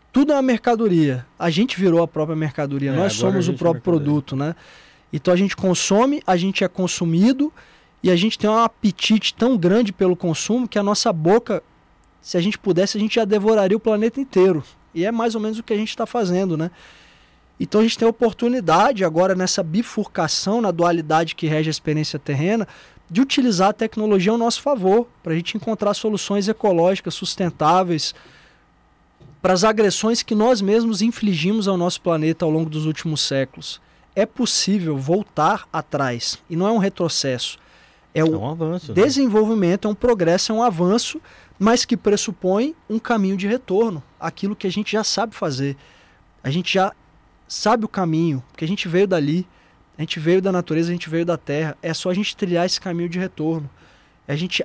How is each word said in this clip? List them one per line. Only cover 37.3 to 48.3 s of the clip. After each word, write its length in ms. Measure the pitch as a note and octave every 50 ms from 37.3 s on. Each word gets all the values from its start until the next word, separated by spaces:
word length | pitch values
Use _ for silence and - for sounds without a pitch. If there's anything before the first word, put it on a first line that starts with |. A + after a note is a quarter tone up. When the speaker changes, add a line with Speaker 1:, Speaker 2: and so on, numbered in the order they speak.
| B2+ A#2+ - - - - _ _ _ _ - _ _ _ _ _ _
Speaker 1:
É 60 | D3+
Speaker 2:
É 40 | D#3
Speaker 1:
o 160 | E3 D#3 D#3+
Speaker 2:
um 100 | G2+ C3
avanço, 400 | D#3 E3+ E3 D#3 E3+ F3+ - - A2
né? 80 | - G#3
Speaker 1:
desenvolvimento, 840 | D4 C4 C#4 C#4 B3+ G3+ G#3+ G#3+ G#3 A3+ A3 G3 E3+ F3+ G#3 - G#3+
é 40 |
um 40 | G#3+
progresso, 560 | - - B3 A#3+ G3+ F3 D#3+ E3+ F#3+ - -
é 40 | A3
um 80 | A3 A#3
avanço, 580 | B3 F#3+ D#3+ F3+ F3+ G3+ A#3+ - - - D#4 - - - - - _ - _
mas 280 | F#3+ G#3+ A#3 B3 -
que 100 | - B3
pressupõe 800 | G3 - G#3+ G3+ G3 - - F#3 - - F3+ F#3 G3+ A#3+ D4 D#4+ - _ _
um 100 | G#3+ A3+
caminho 380 | - - A#3+ A3 G3 F#3+ G3 G3
de 100 | F#3+ G3+
retorno, 540 | A3 C4 - - F3+ G3 A#3 A3+ F#3 D3+ - _ _ _
aquilo 360 | - E3 E3 - - G3 G#3
que 120 | - - F#3+
a 40 |
gente 200 | F3 G3+ G#3+ - -
já 100 | G#3+ G#3+
sabe 320 | - - - G#3+ A3+ -
fazer. 420 | - - E3 C#3 B2+ C#3 C#3 C#3 C#3 - - - - _ _ _ _ _ _ _ _ _
A 60 | C3
gente 240 | C3+ F3 F3+ - -
já 200 | G3 F#3 G3 - _ _ _ _ _ _ _ _ _ _ _
sabe 380 | - - - G#3+ A3+ A#3+ G#3+
o 20 | G#3+
caminho, 560 | - - F#3 E3+ D#3 D#3 E3+ E3+